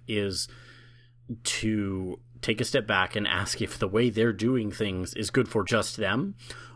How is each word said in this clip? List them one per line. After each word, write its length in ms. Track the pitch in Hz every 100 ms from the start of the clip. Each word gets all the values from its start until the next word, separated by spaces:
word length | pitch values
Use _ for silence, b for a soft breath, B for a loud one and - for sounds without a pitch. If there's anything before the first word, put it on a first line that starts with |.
| -
is 400 | 107 101 92 - b b b b b b b - 113
to 720 | - - 110 110 98 95 92 - - -
take 200 | - 113
a 40 |
step 220 | 120 139 110
back 280 | 98 92 107
and 100 | 104
ask 360 | 90 95 -
if 160 | 104 -
the 100 | 101
way 220 | 104 123
they're 220 | 107 117
doing 380 | 95 113 127 107
things 440 | - 104 92 90
is 160 | - 107
good 180 | 131 120
for 160 | 110
just 320 | 95 117 98 -
them 380 | 98 110 196 - B B B